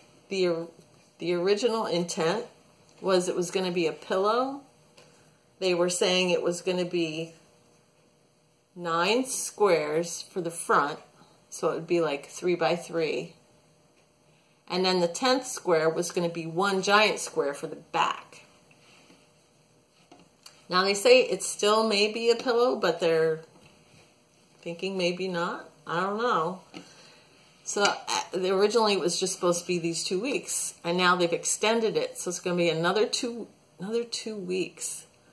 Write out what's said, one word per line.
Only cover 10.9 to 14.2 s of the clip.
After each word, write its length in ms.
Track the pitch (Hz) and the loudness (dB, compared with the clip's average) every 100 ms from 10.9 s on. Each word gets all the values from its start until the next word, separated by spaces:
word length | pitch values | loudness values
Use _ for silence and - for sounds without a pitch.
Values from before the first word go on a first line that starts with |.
| 185 - _ - _ _ | -4 -14 _ -20 _ _
so 200 | - 170 | -4 -2
it 60 | 151 | -2
would 120 | 165 | 0
be 140 | 175 | 0
like 240 | 160 143 - | 2 -2 -8
three 280 | - 180 170 | -6 -2 0
by 200 | 160 175 | 0 0
three. 600 | - 170 160 - 170 - _ _ _ _ _ _ _ _ | -4 -4 -2 -2 -6 -12 _ _ _ _ _ _ _ _